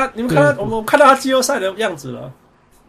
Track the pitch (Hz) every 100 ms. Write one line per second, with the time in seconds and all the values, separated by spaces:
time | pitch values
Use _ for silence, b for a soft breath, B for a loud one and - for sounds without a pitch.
0 | 254 220 240 165 294 277 208 226 214 285
1 | 269 269 262 262 254 262 190 190 220 156
2 | 131 120 135 - _ _ _ _